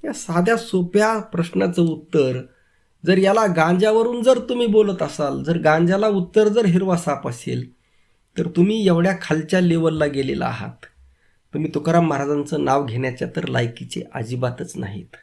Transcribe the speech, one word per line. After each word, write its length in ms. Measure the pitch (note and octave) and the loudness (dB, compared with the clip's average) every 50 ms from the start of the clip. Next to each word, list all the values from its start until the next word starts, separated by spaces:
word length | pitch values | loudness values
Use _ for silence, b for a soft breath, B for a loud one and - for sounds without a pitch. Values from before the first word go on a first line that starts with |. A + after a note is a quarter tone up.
| - | -8
या 80 | D#4 | -8
साध्या 440 | A#3 - - - E3+ E3+ F3+ A3 A#3 | -8 -8 -8 -2 0 2 2 2 2
सोप्या 600 | A3+ A3+ - - F#3 F3 F3 - G#3 G#3+ A3 A3+ A3 | 0 -2 -2 -2 -2 -2 2 2 2 2 2 0 -2
प्रश्नाचं 640 | G3 - - F3 E3+ E3+ - F#3 G3 F#3 E3+ F3+ | -6 -6 -4 -4 -4 -2 0 0 0 0 2 2
उत्तर, 600 | E3+ E3 D#3 D3+ - _ - D#3 C3+ B2+ B2+ B2+ B2+ b b b b b b b b b b b - | 2 2 0 -4 -8 _ 2 2 2 2 0 -4 -8 b b b b b b b b b b b 0
जर 120 | E3 F#3+ F#3+ | 2 4 4
याला 280 | F#3+ G3 G3+ A3 A3 | 4 4 4 4 2
गांजावरून 760 | G3+ E3+ E3 D#3 E3 F3+ F3+ G#3 G#3+ A3 A3+ A3+ A#3+ A#3+ A#3+ | 2 2 2 2 2 4 2 2 2 4 2 2 0 -2 0
जर 160 | A3+ B3+ C4 B3 | 4 4 4 2
तुम्ही 280 | B3+ - B3+ A#3+ A#3+ | 2 -4 -4 -2 0
बोलत 360 | A#3 G3+ A3 G#3+ G3 F#3+ F3 | 2 4 4 2 2 0 -4
असाल, 400 | D#3+ C#3+ - - D3+ C#3 C#3 C3+ | -6 -8 -4 -4 -4 -4 -4 -4
जर 160 | C3 D3 E3 E3+ | -2 -2 -2 2
गांजाला 500 | D#3+ D#3 D3+ D#3+ E3+ F3 F#3 G3 G#3+ A3 | 4 4 4 4 4 2 2 2 2 0
उत्तर 400 | G3+ F#3+ F3 F3 - A3 G#3+ G#3 | 0 0 -2 0 2 4 4 4
जर 180 | G#3 A#3+ A3+ | 4 2 2
हिरवा 300 | F#3+ E3+ F#3 F#3+ F#3+ F3+ | 4 2 2 2 2 -2
साप 320 | E3+ - D3+ C#3+ - - C3+ | 0 0 -4 -4 -4 -4 -10
असेल, 440 | B2 - - B2+ B2+ B2 B2 B2 _ _ _ _ _ _ _ _ _ _ _ _ _ - | -10 -8 -8 -6 -6 -6 -8 -10 _ _ _ _ _ _ _ _ _ _ _ _ _ -6
तर 80 | F3 | -6
तुम्ही 400 | E3+ F3 F3 F3 G3+ G#3+ A3+ G#3+ | -2 2 2 2 2 2 2 2
एवढ्या 300 | F#3+ E3+ E3+ E3+ F#3+ F#3+ F3 | 4 4 4 4 2 0 -2
खालच्या 380 | - - D#3 D#3 D3+ D#3 - F#3 | -2 -2 -2 -2 -2 0 0 2
लेवलला 460 | F3+ F3 E3 E3 E3 E3 D#3 D#3 D3+ | 2 2 2 2 2 0 0 0 -2
गेलेला 400 | D3 C#3+ C3+ C3+ C3 - A2 - | 0 0 -2 -2 -2 -2 -4 -4
आहात. 380 | B2 A2+ - G2+ B2 A#2+ _ - - _ _ - _ _ _ _ _ _ _ _ _ - | -4 -6 -8 -10 -12 -14 _ -20 -20 _ _ -20 _ _ _ _ _ _ _ _ _ -8
तुम्ही 160 | D3 D#3 - - | -6 -6 -4 -4
तुकाराम 320 | D3+ D3 D#3+ E3 E3+ E3+ | -4 -2 2 4 4 4
महाराजांचं 580 | D#3+ C#3 C#3 C#3 C#3+ D3 D3 C#3+ C#3+ - C#3+ C#3+ | 4 0 -2 -2 -2 -2 -2 -2 -4 -4 -2 0
नाव 200 | C3+ C3+ C#3+ C#3+ | 2 0 0 0
घेण्याच्या 440 | A#2 A2+ A#2+ C3 C3 B2+ - B2+ A#2+ - | -2 -4 -4 -4 -4 -4 -6 -8 -8 -6
तर 120 | - - - | -8 -6 -4
लायकीचे 520 | B2+ B2 A#2+ A#2+ A#2+ - B2 B2 - - - - - | -2 -2 -2 -2 -6 -10 -14 -10 -10 -10 -12 -10 -10
अजिबातच 580 | C3 A#2 A2+ B2+ B2 B2+ B2 A#2+ - - - - | -10 -8 -6 -6 -4 -4 -4 -4 -6 -12 -12 -10
नाहीत. 400 | - - F#2+ G2 F#2+ F2+ _ - - | -10 -10 -10 -10 -12 -14 _ -20 -20